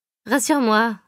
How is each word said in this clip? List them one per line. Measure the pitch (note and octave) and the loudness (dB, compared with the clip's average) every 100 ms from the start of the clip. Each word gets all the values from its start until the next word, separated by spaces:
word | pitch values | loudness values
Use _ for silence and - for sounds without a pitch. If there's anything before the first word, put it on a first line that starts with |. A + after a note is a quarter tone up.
| _ _ G#3 | _ _ -4
Rassure-moi », | C4 - C#4+ A3+ G#3+ A3+ G3+ | -2 0 0 2 2 0 -4